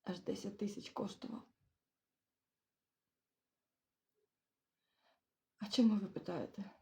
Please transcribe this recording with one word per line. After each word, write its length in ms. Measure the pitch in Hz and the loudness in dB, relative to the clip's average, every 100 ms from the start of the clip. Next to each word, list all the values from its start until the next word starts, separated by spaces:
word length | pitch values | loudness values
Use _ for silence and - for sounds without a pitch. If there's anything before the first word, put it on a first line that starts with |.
Аж 160 | - 180 | -4 -4
десять 380 | - 202 196 - | -4 -2 -4 -2
тисяч 320 | 208 - - | -4 -2 -8
коштував. 540 | - 202 - - - - _ _ _ _ _ _ _ _ _ _ _ _ _ _ _ _ _ _ _ _ _ _ _ _ _ _ 427 415 _ _ _ _ _ _ _ _ _ _ _ _ _ | -4 -4 -4 -8 -10 -12 _ _ _ _ _ _ _ _ _ _ _ _ _ _ _ _ _ _ _ _ _ _ _ _ _ _ _ _ _ _ _ _ _ _ _ _ _ _ _ _ _
А 60 | 208 | 0
чому 340 | - 226 208 | 6 8 8
ви 80 | 196 | 2
питаєте? 640 | - - 170 - - 202 - | -4 -4 -4 -4 -6 -10 -12